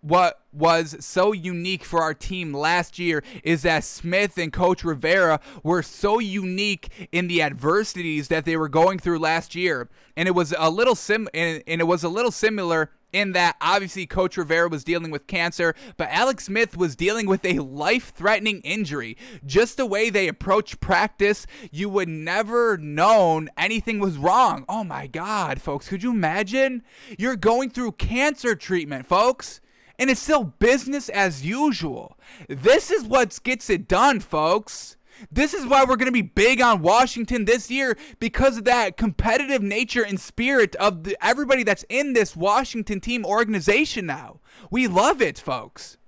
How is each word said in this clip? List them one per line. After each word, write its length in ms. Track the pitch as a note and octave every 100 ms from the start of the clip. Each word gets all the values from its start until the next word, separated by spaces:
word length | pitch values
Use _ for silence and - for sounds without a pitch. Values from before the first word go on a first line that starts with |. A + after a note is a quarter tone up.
what 400 | D3 F3 F3 - _
was 460 | D3 D#3+ E3 E3 D#3
so 320 | - - G3
unique 540 | G#3 E3+ F3 F3 F#3+ -
for 160 | E3+
our 120 | D#3+
team 400 | D#3 - F#3 E3
last 460 | C#3+ D3+ F3 E3+ -
year 240 | F3 D#3 - -
is 200 | - E3
that 240 | D#3 D#3+ -
Smith 520 | - E3 F3+ G3+ -
and 140 | E3
Coach 320 | - F3+ F3+
Rivera 560 | E3+ D3 D3+ F#3+ F3 D#3 - G3
were 180 | D3+ F3
so 380 | - - G3+ A3
unique 880 | A3 F#3+ F#3 F#3 G#3 G3 - - F#3
in 140 | E3+ F3+
the 140 | F3
adversities 880 | D3+ C3+ C#3 F#3+ A3 F3+ E3+ D3+ C#3+
that 160 | D#3+
they 140 | D#3+ D#3+
were 100 | D#3
going 320 | D3 F3 F#3+
through 200 | F3 E3+
last 360 | D#3+ E3 - E3+
year. 320 | F3+ C#3+ A#2+ - _ -
And 100 | F3
it 60 |
was 200 | F3+ E3 D#3+
a 120 | D#3+
little 260 | E3+ A#3+ A3+
sim-, 340 | - G#3+ G#3+
and, 300 | D#3+ E3+ D#3 -
and 140 | E3
it 60 | E3
was 180 | F3
a 60 | E3+
little 220 | F#3 A#3+
similar 600 | - G#3+ G#3+ F3+ E3 D#3 _ _
in 180 | F#3+ G3+
that 240 | F3+ F3 -
obviously 440 | D#3 G3 G3 F#3+ F3
Coach 300 | F#3+ F#3 -
Rivera 320 | D#3 E3 E3+
was 160 | D#3
dealing 260 | C3 E3+ E3
with 160 | D3 -
cancer, 480 | F#3 E3+ - E3+ D#3+ C4 -
but 140 | E3
Alex 360 | D#3+ B3+ A3 -
Smith 300 | G3+ A#3 E3+
was 220 | F3 B2+
dealing 280 | F3 A3 G#3
with 200 | F#3+ F#3+
a 140 | F3
life-threatening 1000 | C#3 C#3 D#3 B3 - - F3 G#3+ G#3+ G3
injury. 540 | D3 G3+ F#3 C#3+ A#2 A2+ B3+ G#3 C#3
Just 320 | D3 A#3 -
the 80 | B3+
way 240 | G3 A3+
they 180 | G3+ F#3
approached 540 | - - G3 - -
practice, 680 | - F3+ G#3 - G3+ G#3 - - G#3+
you 160 | D3 G3+
would 220 | G3 F3+
never 680 | D#3+ D#3+ F#3 G#3+ A#3+ A#3 G3
known 720 | D3+ D3 F#3 A3 F3+ D#3+ D#3 -
anything 420 | F3+ A3+ A3 A3
was 180 | G3 D3+
wrong." 480 | D#3 G#3+ B3 D#3+ C3
Oh 160 | G#3+
my 240 | G3 C3+ C#3
God, 540 | D#3 F3+ G#3+ E3 -
folks, 260 | - C#3+ -
could 160 | F#3+
you 80 | A3+
imagine? 720 | A#3 E3 F3+ G#3 B3+ C4+ B3+ - - - A3
You're 200 | A3 B3
going 320 | G#3 A#3+ C4
through 240 | - B3
cancer 600 | - - A#3+ C#4+ D4+ B3
treatment, 520 | G#3 - F3+ D3 C#3 C3
folks, 560 | F3+ A#3 C4 - - _ _ _ _
and 100 | C4
it's 100 | B3+
still 240 | - D4+
business 640 | F#3+ - A3 C4 B3 C#4+ B3+
as 380 | G3+ G3 C#3+ C#3+
usual. 720 | A#3+ D4+ G3+ E3 B2 - - - - -
This 400 | C#3+ D#3 C#4+ -
is 140 | G4
what 360 | A3+ B3+ A#3+ -
gets 260 | - B3+ -
it 180 | F#3+ -
done, 320 | F#3 B3+ B3
folks. 800 | - D#3 D#3 G3 G#3+ - - - _ - G#3+
This 220 | D#3 D4
is 140 | G4+ B3+
why 160 | C#4
we're 140 | C4 B3+
gonna 140 | C4
be 120 | B3
big 380 | F#3 - A3 B3+
on 200 | B3 G#3+
Washington 640 | D#3+ A3 B3+ - A3+ B3 G3+
this 240 | A#3+ -
year, 260 | B3+ C4+ A3+ - -
because 380 | A3+ - C4+ A#3
of 80 | G#3+
that 320 | A#3+ G#3+ -
competitive 640 | A3 D#3+ A3 A#3+ C#4 C4+
nature 420 | G3+ G3+ A#3+ A#3+
and 160 | G#3+ G3
spirit 560 | - - A#3+ C#4 G#3 -
of 260 | G3+ F3+
the, 120 | E3 F#3+
everybody 400 | G3 B3+ C#4 C4+
that's 220 | G#3+ G3 -
in 240 | A#3+ C#4+
this 220 | A#3+ G3+ E3
Washington 640 | F#3 G#3+ C4 A#3 G#3+ G3+
team 240 | - A#3+
organization 840 | F#3+ G#3 A#3 G#3+ D#3 G#3+ D4+ - F3
now. 320 | D3+ B2 - _ - -
We 160 | G#3+ B3
love 340 | F3 B3 D#4+
it, 160 | G#3 -
folks. 600 | - B2+ A2+ - - -